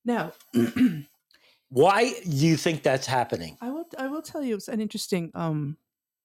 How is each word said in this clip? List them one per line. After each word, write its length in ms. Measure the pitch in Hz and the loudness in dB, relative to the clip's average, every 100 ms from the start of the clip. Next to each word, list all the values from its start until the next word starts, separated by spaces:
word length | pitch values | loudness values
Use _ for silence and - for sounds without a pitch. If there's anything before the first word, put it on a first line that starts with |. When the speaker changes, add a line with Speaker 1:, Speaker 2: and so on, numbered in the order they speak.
Speaker 1:
Now, 280 | 233 226 170 - _ | -4 -2 -4 -10 _
<clears throat> 60 | 240 240 - 247 151 - _ _ _ _ _ _ | 0 0 4 2 2 -10 _ _ _ _ _ _
Speaker 2:
Why 440 | 127 175 196 247 - | 4 6 6 2 -2
do 60 | 180 | -4
you 260 | 139 165 151 | 2 4 4
think 260 | 175 156 | 2 0
that's 240 | 147 131 127 | 2 0 0
happening? 500 | 127 113 113 80 - | 0 0 -4 -8 -10
Speaker 1:
I 100 | 240 | -10
will, 140 | 302 339 - | -8 -10 -10
I 100 | 269 | -8
will 140 | 302 | -8
tell 200 | 311 320 | -8 -6
you, 140 | 262 202 | -4 -4
it's 120 | - | -4
an 120 | 214 | -6
interesting, 500 | 214 202 - 180 165 | -6 -6 -4 -4 -4
um, 420 | 175 165 151 143 151 _ _ _ _ | -4 -4 -2 -4 -8 _ _ _ _